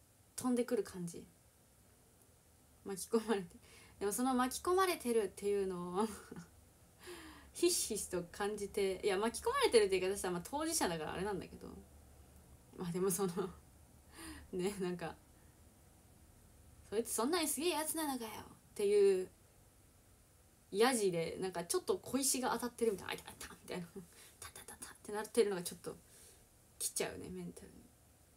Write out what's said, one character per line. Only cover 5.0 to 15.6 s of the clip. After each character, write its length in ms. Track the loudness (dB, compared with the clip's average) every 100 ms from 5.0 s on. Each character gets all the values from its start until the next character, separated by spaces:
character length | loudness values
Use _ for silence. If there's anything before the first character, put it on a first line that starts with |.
| 2
る 100 | 2
っ 40 | 2
て 180 | -2 0
い 160 | 0
う 40 | 0
の 340 | -2 -4 0
を 60 | 0
<laughs> 420 | -2 -12 -14 -14 -20 -20 -20 -20 -20 -16 -16 -16 -18 -14 2
ひ 100 | 2
し 160 | 4 0
ひ 80 | -2
し 80 | -2
と 180 | -4 -4
感 240 | -4 -4 -2
じ 140 | -4
て、 320 | 0 0 2
い 40 | 0
や、 100 | 2
巻 240 | 0 0
き 20 |
込 60 | 0
ま 100 | 4
れ 100 | 6
て 100 | 8
る 60 | 6
っ 40 |
て 100 | 4
言 100 | 2
い 40 |
方 40 | 0
し 40 |
た 80 | -2
ら、 60 | -2
ま 40 |
あ、 40 | -4
当 160 | -4 -2
事 80 |
者 140 | 0 0
だ 100 | 0
か 60 |
ら 100 | -4
あ 40 | -4
れ 80 | -4
な 80 |
ん 60 | -4
だ 80 | -6
け 80 | -12
ど、 100 | -14 -16 -18 -20 -20 -20 -20 -20 -20 -20 -18 -8
ま 100 | -4
あ、 40 |
で 100 | 0
も 100 | 0
そ 160 | 2 0
の、 220 | -2 -4 -6 -20 -20 -20 -20
<laughs> 580 | -20 -18 -16 -16 -10
ね、 200 | -4 -2 -2
な 100 | -4
ん 80 | -4
か、 180 | -6 -10 -18 -20 -20 -20